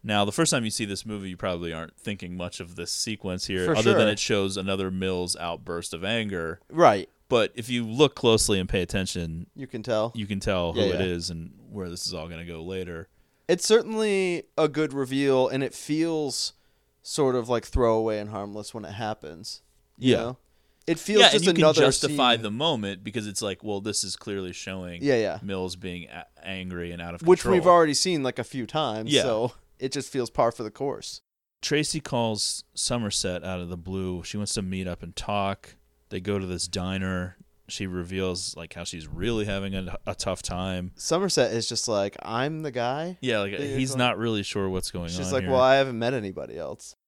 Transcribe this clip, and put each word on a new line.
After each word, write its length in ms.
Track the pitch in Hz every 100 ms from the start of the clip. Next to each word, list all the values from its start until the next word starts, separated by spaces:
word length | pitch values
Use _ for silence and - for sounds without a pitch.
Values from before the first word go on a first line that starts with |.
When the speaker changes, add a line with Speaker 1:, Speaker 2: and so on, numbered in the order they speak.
Speaker 1:
Now, 220 | - 104
the 80 | 101
first 180 | - 160
time 140 | 139
you 60 | 110
see 160 | - 104
this 180 | 95
movie, 240 | 110 107 95
you 80 | 90
probably 380 | 98 87 85
aren't 200 | 80 82 _
thinking 360 | - 101 90
much 240 | 90 87 -
of 140 | 87 87
this 140 | 85
sequence 560 | - - 107 98 92 -
here, 180 | 95 90
Speaker 2:
For 100 | 143
Speaker 1:
other 160 | 113
than 100 | 185
Speaker 2:
sure. 40 | 107
Speaker 1:
it 60 | 104
shows 380 | - 107 98 95
another 340 | 95 98 95
Mills 460 | 92 95 90 87 82
outburst 560 | 85 85 - 85 85
of 100 | 85
anger. 560 | 95 117 107 92 82 85 _
Speaker 2:
Right. 400 | 160 160 101 - _ _
Speaker 1:
But 240 | 120 101
if 140 | - 117
you 160 | 120 113
look 280 | 117 147
closely 440 | - 123 110 - 98
and 80 | 92
pay 120 | 104
attention, 640 | 87 101 92 90 82 82 -
Speaker 2:
You 120 | - 135
can 160 | 117
tell. 280 | 107 110 113
Speaker 1:
you 120 | 113 101
can 140 | 98
tell 320 | 107 92 87
who 80 | 117
Speaker 2:
Yeah, 60 | 101
Speaker 1:
it 140 | 85
Speaker 2:
yeah. 60 | 92
Speaker 1:
is 220 | 87 87
and 220 | 82 82 - -
where 200 | 104 90
this 160 | 87 -
is 80 |
all 140 | 87 82
gonna 180 | 85 85
go 160 | 82
later. 440 | 82 95 90 82 82 _ _ _ -
Speaker 2:
It's 200 | 180 -
certainly 760 | 220 - 220 214 196 185 175 - -
a 120 | 156
good 240 | 143 156
reveal, 540 | 139 131 135 139 131 131
and 140 | 135
it 120 | 131
feels 800 | - - 151 165 160 143 - - _ _ _ _ _
sort 320 | - - 135 127
of, 120 | 113
like, 160 | 120 -
throwaway 520 | 139 120 113 110 107
and 120 | 104
harmless 420 | 104 101 104 101
when 120 | 113 90
it 60 |
happens. 680 | 104 110 107 76 82 104 - _ _ _ _
You 140 | 123
Speaker 1:
Yeah. 60 | 110
Speaker 2:
know? 200 | 117 127 _ _ _ _ -
It 120 | 160
feels 220 | - 208
Speaker 1:
Yeah, 100 | 196
Speaker 2:
just 140 | 143 180
Speaker 1:
and 120 | 175
you 40 |
Speaker 2:
another 180 | 156 156
Speaker 1:
can 60 | 131
justify 460 | 131 143 147 127 117
Speaker 2:
scene. 60 |
Speaker 1:
the 80 | 110
moment 540 | 110 160 131 101 95
because 220 | 107 113 104
it's 160 | 98
like, 200 | 104 92
well, 180 | 107 101
this 200 | 107 101
is 140 | 95 -
clearly 360 | - 98 92
showing 480 | 85 - 95 90 87
Speaker 2:
Yeah, 120 | 143 123
yeah. 220 | 104 78
Speaker 1:
Mills 340 | 95 95 92 90
being 280 | 92 87 71
a-, 180 | 73 - _
angry 480 | 87 95 92 87 85
and 120 | 85
out 120 | 85
of 80 | 85
Speaker 2:
Which 180 | 165 180
Speaker 1:
control. 120 | - 185
Speaker 2:
we've 80 | 175
already 280 | 175 160
seen, 280 | 139 190 165
like, 160 | 127 123
a 60 |
few 220 | 117 135 110
times, 460 | 156 143 110 113
Speaker 1:
Yeah. 100 | 139
Speaker 2:
so 300 | 127 110 120 - _ _
it 140 | 131
just 180 | 143 -
feels 200 | 131 120
par 200 | - 117
for 100 | -
the 60 | 110
course. 500 | - 139 82 - - _ _ _ _
Speaker 1:
Tracy 380 | - 151 151 160
calls 640 | - 123 117 104 - - -
Somerset 680 | - - 120 107 - 95 90
out 160 | 80 92
of 80 | 87
the 80 | 90
blue. 460 | 85 95 92 90
She 120 | 82 104
wants 160 | 101
to 80 | -
meet 240 | 95 95 92
up 140 | 87
and 120 | 85
talk. 600 | - - 104 98 98 - - _ _ _
They 80 | 101
go 180 | 92 101
to 40 | 92
this 200 | 90 -
diner. 720 | 98 90 95 95 92 90 - - _ -
She 180 | - 98
reveals, 720 | 90 85 95 92 87 - 78
like, 180 | 82
how 80 | -
she's 240 | 85 85 78
really 380 | 78 104 113
having 300 | 104 98 98 95
a, 200 | 92 85 -
a 80 | 95
tough 260 | - 92
time. 480 | - 90 92 92 90 -
Speaker 2:
Somerset 560 | - 165 190 156 120
is 160 | 117 110
just 180 | 113 -
like, 300 | 104 98 -
"I'm 420 | - 113 139 160
the 100 | 156
guy 440 | 120 120 139 170 180
Speaker 1:
Yeah, 180 | 127 110
like, 140 | 98 98
Speaker 2:
that 40 | 143
you're 100 | 135
Speaker 1:
he's 120 | 131
Speaker 2:
calling?" 80 | 127
Speaker 1:
not 180 | 123 101
really 240 | 117 107
sure 260 | 98 104 95
what's 220 | 92 -
going 180 | 90 85
Speaker 2:
She's 180 | 87 92
Speaker 1:
on 40 |
Speaker 2:
like, 100 | 131
Speaker 1:
here. 80 | 131
Speaker 2:
"Well, 80 | 131
I 160 | 131 135
haven't 220 | 135 117
met 140 | 117
anybody 460 | 131 101 92 62 67
else." 380 | 73 - - -